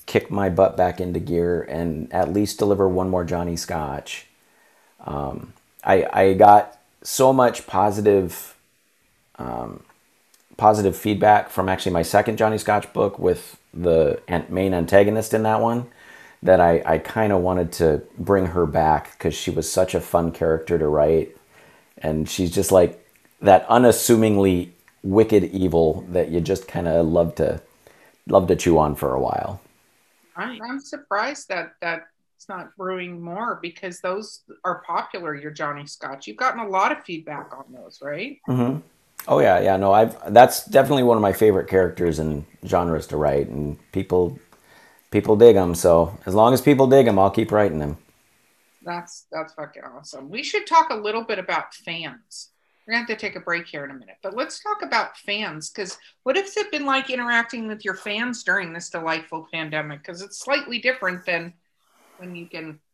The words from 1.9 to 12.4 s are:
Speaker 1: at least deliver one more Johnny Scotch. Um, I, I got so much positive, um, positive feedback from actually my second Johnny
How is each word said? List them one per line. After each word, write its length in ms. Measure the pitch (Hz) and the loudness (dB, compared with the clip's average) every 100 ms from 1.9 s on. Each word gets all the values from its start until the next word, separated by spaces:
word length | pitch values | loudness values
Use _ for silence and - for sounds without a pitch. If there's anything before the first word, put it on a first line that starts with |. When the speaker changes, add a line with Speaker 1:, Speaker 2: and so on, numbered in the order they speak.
| 80 - | -6 -6
Speaker 1:
at 200 | 90 80 | -2 0
least 260 | 98 104 - | 0 -2 0
deliver 300 | 104 101 95 | 0 2 0
one 200 | 90 92 | 0 -2
more 160 | 90 | -2
Johnny 320 | 85 87 87 85 | -2 -4 -4 -6
Scotch. 720 | - 85 73 71 - - - _ _ _ _ _ _ _ | -8 -8 -8 -10 -12 -16 -18 _ _ _ _ _ _ _
Um, 480 | - 73 69 - - - _ _ | -10 -8 -8 -10 -14 -20 _ _
I, 220 | - 95 - | 0 2 2
I 220 | - 98 | 2 4
got 440 | 95 104 104 - - _ _ | 8 8 8 6 -8 _ _
so 300 | - - 131 | -6 2 4
much 340 | 135 123 - - | 4 2 0 -4
positive, 880 | 95 104 104 104 101 90 - - - _ _ _ _ _ _ _ - | 0 0 2 4 4 2 -6 -18 -20 _ _ _ _ _ _ _ -14
um, 440 | 62 60 58 50 _ _ _ _ _ _ _ - | -10 -10 -10 -14 _ _ _ _ _ _ _ 2
positive 400 | 107 107 98 - | 4 4 2 0
feedback 540 | 107 101 104 104 - | -4 2 4 4 2
from 180 | - 95 | -4 -2
actually 240 | 95 95 | -2 -2
my 100 | 85 | -2
second 340 | 82 104 107 | 0 0 0
Johnny 220 | 107 | 0